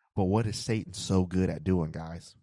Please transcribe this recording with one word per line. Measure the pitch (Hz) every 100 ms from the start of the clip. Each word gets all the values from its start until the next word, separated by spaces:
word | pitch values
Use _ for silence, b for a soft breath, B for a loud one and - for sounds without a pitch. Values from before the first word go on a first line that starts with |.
| _ -
But |
what | 92 107 107
is | -
Satan | - 110 -
so | - - 95
good | 90 92 90
at | 80
doing, | 78 90 78
guys? | 80 82 85 - -